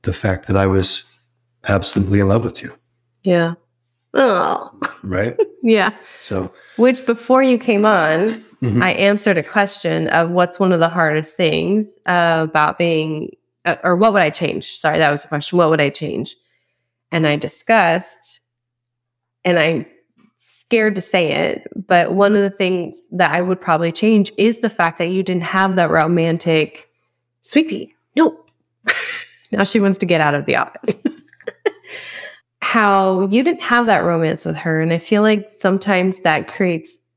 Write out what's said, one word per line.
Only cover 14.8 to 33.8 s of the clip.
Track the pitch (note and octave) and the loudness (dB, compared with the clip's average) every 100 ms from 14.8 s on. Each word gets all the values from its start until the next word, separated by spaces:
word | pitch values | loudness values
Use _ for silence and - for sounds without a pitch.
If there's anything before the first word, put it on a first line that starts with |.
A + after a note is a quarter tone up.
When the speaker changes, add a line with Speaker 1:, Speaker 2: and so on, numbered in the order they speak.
| D#3 D#3 | -2 2
Speaker 2:
that | D3+ | 2
was | D3 | 0
the | - | -4
question. | D3 - F3 | -8 -2 0
What | D#3+ | 2
would | D#3 | 2
I | C#3+ | 0
change? | - D#3 - - - _ _ _ _ _ _ _ | -2 -6 -6 -8 -12 _ _ _ _ _ _ _
And | E3+ D#3 | -2 0
I | D3 | 0
discussed, | D3 - - A3+ E3+ E3+ - - - - _ _ _ _ _ _ _ _ _ _ | -4 -6 2 2 4 0 -4 -14 -16 -18 _ _ _ _ _ _ _ _ _ _
and | F3+ F3 | 0 2
I'm | D#3 D#3 - _ _ _ _ _ | 2 -2 -6 _ _ _ _ _
scared | - - - A#3 G#3+ F#3+ | -20 -18 -2 2 2 0
to | |
say | - F#3 D#3 | -2 0 0
it, | C#3+ E3 - - - | 0 -2 -4 -10 -14
but | F#3 F3+ - | 0 2 2
one | F#3+ G3+ G#3 | 2 4 4
of | |
the | G3+ | 0
things | G3 F#3 F#3 E3 - - | 0 -2 -2 -4 -12 -8
that | F3 E3 | 0 0
I | E3 | 2
would | F3+ F#3 | -2 -2
probably | - D#3+ E3+ | 0 0 0
change | E3 G#3+ A3 F#3+ - | 0 2 4 2 0
is | G#3+ A3+ | 0 0
the | A3 | -4
fact | - E3+ F3 | -2 -2 -2
that | E3+ | -2
you | F#3 | -2
didn't | F#3+ F3+ | -2 -4
have | E3+ F#3+ F#3+ F#3 | -2 0 0 2
that | E3 | 2
romantic | D#3+ D#3 F3 E3 E3 E3+ D#3+ D3+ - - _ _ _ _ _ | 2 2 2 0 0 0 0 0 -6 -20 _ _ _ _ _
sweet | - D4 D#4+ | -2 0 0
pea. | G3+ - _ _ - | -4 -10 _ _ 0
Nope. | D#4+ - _ _ _ _ - | 0 0 _ _ _ _ -6
<laughs> | - - - - _ _ | -6 -8 -12 -14 _ _
Now | G3+ G3 | -2 0
she | A3+ | 2
wants | G3 F#3+ | 2 0
to | E3+ | 0
get | E3 | 2
out | D3+ C#3+ | 2 0
of | - | 0
the | B2 | -2
office. | - - - - - | -2 -6 -6 -4 -6
<laughs> | - _ _ - - G#4 - - - - - - - _ _ | -8 _ _ -16 -8 -6 -6 -10 -18 -16 -18 -18 -20 _ _
How | - A#3 G#3 G3 F#3+ F#3 G3 | -2 2 2 2 2 0 0
you | A3+ | 0
didn't | C#4+ - | 0 -2
have | - A#3+ | 0 0